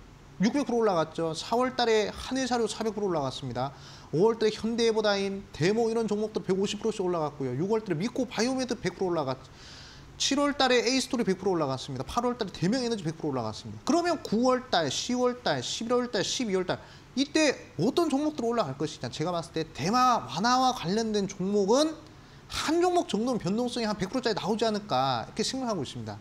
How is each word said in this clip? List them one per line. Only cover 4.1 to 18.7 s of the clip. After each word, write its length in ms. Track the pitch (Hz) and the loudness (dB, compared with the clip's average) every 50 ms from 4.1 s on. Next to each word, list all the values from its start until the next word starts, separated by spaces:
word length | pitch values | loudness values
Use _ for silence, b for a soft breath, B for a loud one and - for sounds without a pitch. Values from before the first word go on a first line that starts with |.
| - | 2
오월 260 | 147 190 226 233 220 | 4 4 4 4 4
달에 120 | 220 220 214 | 2 0 0
현대해보다인, 920 | - - 220 233 226 233 226 220 220 214 214 202 196 196 196 196 196 - - - | 0 -4 -2 0 2 2 4 4 4 4 2 2 2 0 -2 -4 -6 -10 -12 -6
대모 380 | - 143 175 214 226 233 220 | 0 2 2 4 4 2 2
이런 160 | 226 233 226 | 2 0 0
종목들 380 | 208 208 208 214 214 214 - 165 | 0 0 -2 -2 -2 -4 -4 -2
백오십 340 | - 190 185 196 - - 202 | 0 0 0 0 -2 -2 -2
프로씩 260 | - 226 208 - 190 | -2 -2 -2 0 -2
올라갔고요. 520 | 180 180 170 156 147 143 - 139 127 123 | 0 0 0 -2 -2 -4 -4 -4 -4 -2
유월 280 | 131 165 190 220 220 220 | -2 0 0 0 -2 0
달에 140 | 190 175 147 | -2 -2 -2
미코 280 | 185 233 - - 262 | -2 -4 -2 -2 -4
바이오메드 540 | - - - 220 247 262 262 262 240 - - | -2 0 -2 0 0 0 -2 -2 -4 -4 -2
백 140 | - 180 180 | -2 -4 -2
프로 120 | - 196 180 | -2 -2 0
올라갔죠. 420 | 175 165 147 127 131 - - - B B B B B B B B B B B B B | 0 0 0 -2 -4 -6 -8 -18 B B B B B B B B B B B B B
칠월 400 | - - - 285 269 285 285 269 | -4 0 0 2 2 2 2 2
달에 200 | 285 262 254 254 | 2 4 4 4
에이스토리 480 | 240 208 226 262 262 240 - - 233 233 | 4 4 4 2 2 0 0 -2 0 0
백 140 | 190 190 185 | 0 0 0
프로 120 | - 202 185 | 2 0 2
올라갔습니다. 520 | 170 156 135 135 127 - - 139 123 - | 2 2 0 0 -4 -4 -8 -6 -6 -6
팔월 340 | - - 240 233 247 240 240 | -2 -2 0 0 0 0 -2
달에 120 | 220 180 - | -4 -6 -4
대명에너지 500 | - 156 175 226 269 247 233 233 214 170 | -2 0 2 2 2 0 -2 -2 -2 -4
백 160 | 156 160 - | -6 -6 -4
프로 120 | - 156 | -4 -2
올라갔습니다. 500 | 135 131 113 110 104 - - 113 101 104 - | -2 -2 -2 -4 -6 -8 -10 -12 -12 -10 0
그러면 380 | - 254 339 339 349 330 311 - | 2 2 2 4 2 -2 -2 -2
구월 480 | - - 220 247 254 254 254 247 - | -2 0 2 4 4 2 2 0 0
달, 200 | - 180 165 135 | 0 0 0 0
시월 520 | 123 - - - 247 247 247 247 247 247 - | -2 -4 -4 -2 -2 0 2 0 0 0 -2
달, 200 | 185 151 131 120 | 0 0 0 -2
십일월 480 | - - - 226 233 247 247 247 240 | -4 -6 -6 -2 0 0 0 0 0
달, 120 | - 202 - | 0 -2 0
십이월 440 | - - - 262 220 185 185 180 | 0 -2 -2 -2 0 0 -2 0
달 140 | 180 147 - B B B B B B B | -2 -4 -6 B B B B B B B
이때 400 | 240 277 - - 311 311 285 - - - - - - | -4 -4 0 2 4 4 4 2 0 -6 -14 -4 0
어떤 280 | 151 233 - - 339 320 | 0 2 4 2 2 2
종목들 360 | 262 269 302 311 302 302 233 | 2 0 0 -2 -2 -2 -2
올라갈 340 | 233 240 233 208 143 | 0 0 0 0 -2